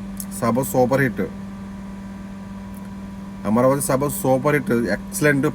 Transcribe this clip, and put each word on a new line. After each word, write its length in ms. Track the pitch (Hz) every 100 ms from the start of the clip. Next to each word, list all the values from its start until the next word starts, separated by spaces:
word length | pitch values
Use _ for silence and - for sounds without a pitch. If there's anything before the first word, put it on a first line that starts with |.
| - - - -
సభ 200 | 120 117
సూపర్ 400 | 135 131 127 135
హిట్, 220 | 135 101 90 - - - - - - - - - - - - - - - - - - - - - 101
అమరావతి 360 | 110 131 143
సభ 260 | 139 135 143
సూపర్ 480 | 139 135 131 139 147
హిట్, 160 | 101
ఎక్సలెంట్. 760 | 117 117 101 - - 151 143 147